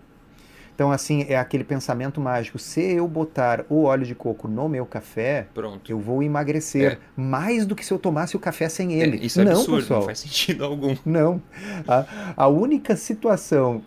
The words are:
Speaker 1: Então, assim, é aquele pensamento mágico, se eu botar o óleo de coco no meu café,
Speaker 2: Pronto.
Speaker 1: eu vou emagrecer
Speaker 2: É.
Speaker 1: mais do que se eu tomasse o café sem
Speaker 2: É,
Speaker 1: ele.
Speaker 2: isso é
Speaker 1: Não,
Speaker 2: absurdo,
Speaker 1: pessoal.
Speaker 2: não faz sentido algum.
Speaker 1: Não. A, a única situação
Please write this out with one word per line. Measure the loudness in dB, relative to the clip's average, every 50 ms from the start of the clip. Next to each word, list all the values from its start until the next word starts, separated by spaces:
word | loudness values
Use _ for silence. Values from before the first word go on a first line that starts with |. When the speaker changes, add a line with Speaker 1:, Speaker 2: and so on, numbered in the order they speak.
| -20 -20 _ -20 -20 -20 -20 -20 -20 -20 -20 -20 -20 -10 -2
Speaker 1:
Então, | 0 2 2
assim, | 2 0 0 0 0 0 2 2
é | 0
aquele | 0 2 0 -2 -2 -2
pensamento | -2 -4 -4 -2 -4 -4 -4 -4 -4 -4 -4
mágico, | -2 -2 -2 -2 -4 -6 -8
se | -12 -12 -6 -2 -2
eu | 0 2 2 0 0
botar | 0 -2 -2 -4 -2 0 0 2 2 2 0 0 0
o | 2 4 4
óleo | 4 4 2 0
de | -4 -6
coco | -6 -4 -6 -4 -4 -6
no | -6 -4 -4 -2
meu | -2 -4 -4 -6
café, | -6 -8 -10 -12 -8 -6 -2 -2 0 0 -2 -4 -6 -8
Speaker 2:
Pronto. | -8 -8 -8 -10 -12 -10 -8
Speaker 1:
eu | -6 -6
vou | -4 -2 -2 0 0
emagrecer | 0 0 0 0 0 -2 -2 -4 -2 2 2 4 2 2
Speaker 2:
É. | 0 -8 -12 -8
Speaker 1:
mais | -6 -4 -2 -2 -2 0 0 0 0 0
do | 0 -2
que | -4 -4
se | -4 -2
eu | 0
tomasse | 0 0 0 0 0 -2 -4
o | -4
café | -4 -6 -4 -2 -2
sem | -2 -2 -2 -2 0 2
Speaker 2:
É, | 2 2
Speaker 1:
ele. | 2 2 0 -2
Speaker 2:
isso | 0 4 4
é | 6
Speaker 1:
Não, | 6
Speaker 2:
absurdo, | 6 6 4 4 2 0
Speaker 1:
pessoal. | 2 2 2 0
Speaker 2:
não | 0
faz | 0 -4 -8
sentido | -10 -6 -4 -2 -2 -2 -2 -2 -4
algum. | -4 -4 -2 -2 -2 -2 -2 0
Speaker 1:
Não. | 0 2 4 4 4 2 0 -4 -10 -16 -14 -10 -10 -8 -8 0
A, | 2 2 2 2 0 -6 -10 -10 -8 0
a | 4 4
única | 6 6 4 4 2 0 0 2 0 -2
situação | -2 -2 -4 -6 -2 0 2 2 0 0 2 2 2 4 2 0 -2 -6